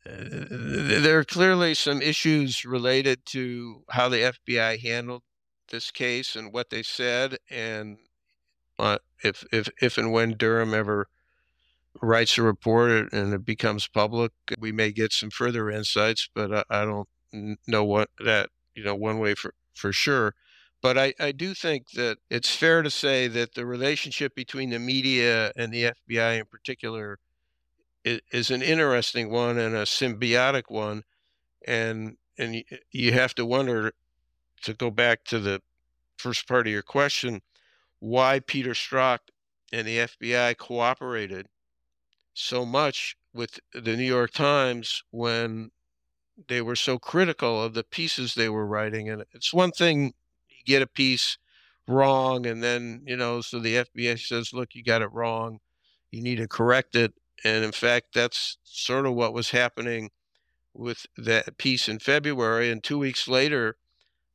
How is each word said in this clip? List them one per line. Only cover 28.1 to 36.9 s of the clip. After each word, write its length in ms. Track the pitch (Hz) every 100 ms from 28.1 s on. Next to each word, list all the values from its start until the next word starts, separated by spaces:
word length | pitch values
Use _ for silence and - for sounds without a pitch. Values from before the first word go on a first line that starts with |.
| 117 -
is 180 | 123 120
an 120 | 127
interesting 680 | 139 160 147 123 113 123 113
one 280 | 117 120 120
and 160 | 113
a 80 | 113
symbiotic 840 | 104 - 131 110 120 120 131 139 -
one. 360 | 110 107 107 - _ _ _ _ _ -
And, 500 | 117 113 110 110 - _ -
and 140 | 117
y-, 240 | 113 - 131 _
you 220 | 135 120
have 220 | 123 127
to 100 | -
wonder, 480 | 117 127 131 113 107 - _ _ _ _ _ _
to 100 | -
go 180 | 110 120
back 340 | 107 120 117
to 140 | - 117
the 220 | 101 98 - _ _ _ _ -
first 320 | 123 113 -
part 180 | 127 110
of 60 |
your 100 | 104
question, 600 | -